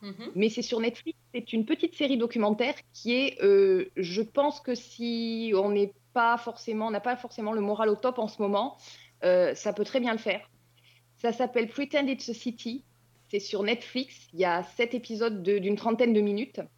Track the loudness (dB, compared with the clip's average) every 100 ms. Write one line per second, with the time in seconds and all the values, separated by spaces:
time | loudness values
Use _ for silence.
0 | -16 -12 -6 0 2 0 -4 -2 -2 -4
1 | -12 -12 _ -10 -4 -2 0 0 -2 0
2 | 0 2 0 2 2 2 0 -2 -12 -10
3 | 0 2 0 2 6 8 6 4 0 -4
4 | -4 -2 -2 2 0 0 -6 -6 -6 -8
5 | -4 -2 -4 -4 2 2 4 2 0 -2
6 | _ 2 2 2 -2 -10 -6 -4 -2 -2
7 | -2 -4 -8 -6 -4 -2 -2 2 2 2
8 | 0 -2 -6 -2 0 0 -2 -6 -20 -20
9 | -20 -2 4 4 4 0 -4 -4 -2 0
10 | 0 -2 -2 -4 -6 _ _ _ _ _
11 | _ -4 -4 0 -2 0 -2 -4 0 0
12 | 0 -2 -6 -6 -8 -8 -10 -10 -12 _
13 | _ _ -6 -6 -4 -2 0 -2 -2 -6
14 | -8 -12 -14 0 2 2 -2 -2 -2 -2
15 | -6 -2 -2 0 0 0 0 0 0 2
16 | 4 4 4 0 -4 -8 -14